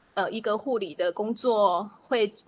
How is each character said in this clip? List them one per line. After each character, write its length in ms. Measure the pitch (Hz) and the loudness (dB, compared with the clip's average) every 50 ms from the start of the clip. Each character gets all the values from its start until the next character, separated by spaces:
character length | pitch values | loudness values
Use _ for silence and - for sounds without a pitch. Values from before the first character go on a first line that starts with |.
| _ _ _ | _ _ _
呃， 160 | 196 190 - | -2 -2 -2
一 100 | 220 226 | -4 -4
个 180 | 214 220 208 | -2 -2 -2
护 200 | 214 - 277 247 | -2 -2 -2 -4
理 160 | 220 202 160 147 | -2 -4 -6 -4
的 180 | - 180 180 | -2 -2 -2
工 220 | 175 - 208 220 233 | -2 -2 -4 -4 -4
作 560 | - - 247 226 214 202 185 180 175 214 202 - - _ | -2 0 2 4 4 4 4 4 0 -2 -6 -12 -18 _
会， 260 | - 262 233 214 208 - - - | -2 0 0 0 0 -2 -8 -20